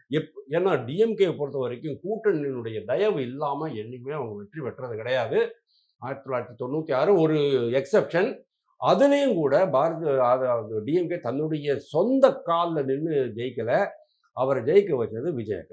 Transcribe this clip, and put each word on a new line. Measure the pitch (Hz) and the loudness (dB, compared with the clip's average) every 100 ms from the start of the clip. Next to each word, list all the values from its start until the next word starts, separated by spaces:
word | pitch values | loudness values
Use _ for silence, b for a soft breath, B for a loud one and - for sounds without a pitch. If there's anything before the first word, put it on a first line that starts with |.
| b | b
எப்-, | 151 - - - | -4 -4 -12 -4
ஏன்னா | 165 185 143 117 | 0 2 0 0
டி | 175 | 0
எம் | 226 196 | 2 2
கே | 185 | 0
பொறுத்த | 147 143 135 | 0 -4 -4
வரைக்கும் | 123 120 151 135 | -4 -6 -10 -8
கூட்டணியினுடைய | 180 220 214 160 143 127 113 110 104 | -6 -2 0 0 -2 -6 -6 -6 -2
தயவு | 151 214 165 | 0 0 0
இல்லாம | 123 139 143 143 156 | -4 -6 -4 -4 -6
என்னைக்குமே | 110 113 127 131 | -8 -10 -12 -8
அவங்க | 151 117 104 | -8 -8 -10
வெற்றி | 101 151 | -12 -10
பெற்றது | 120 - 127 110 | -10 -8 -10 -8
கிடையாது. | 120 131 113 196 233 - _ _ _ - | -2 -2 0 0 -2 -6 _ _ _ -12
ஆயிரத்தி | 127 139 131 | -10 -10 -6
தொள்ளாயிரத்தி | 123 117 113 127 | -6 -6 -8 -6
தொண்ணூத்தி | 156 156 | -4 0
ஆறு | 131 170 185 | 2 4 6
ஒரு | 156 156 143 127 117 | 4 4 4 2 2
எக்ஸெப்ஷன். | 135 - 190 - 165 240 - _ _ _ - 127 | 0 2 2 2 0 0 -2 _ _ _ -2 2
அதுலயும் | 190 277 285 277 | 6 6 6 4
கூட | 175 139 151 185 | 2 4 4 4
பாரத-, | 131 165 160 151 135 | 2 2 0 0 2
அதாவது | 120 131 127 117 110 110 | 4 4 2 -2 -2 -6
டி | 113 | 0
எம் | 180 170 | 0 0
கே | 175 | -4
தன்னுடைய | 120 135 156 151 143 127 | -4 -4 -2 -2 -2 -4
சொந்த | - 156 226 269 254 - 170 | -2 0 2 4 4 2 0
கால்ல | 170 175 156 | 0 0 -2
நின்னு | 131 139 160 147 120 107 | -2 -2 0 0 -2 -4
ஜெயிக்கல. | 127 120 113 165 202 - _ _ _ | -6 -4 0 0 0 -6 _ _ _
அவரை | 120 131 131 | -4 0 0
ஜெயிக்க | 117 196 196 | 4 4 4
வச்சது | 127 104 110 165 | 0 -2 -4 -4
விஜய், | 127 104 92 - | -4 -4 -6 -8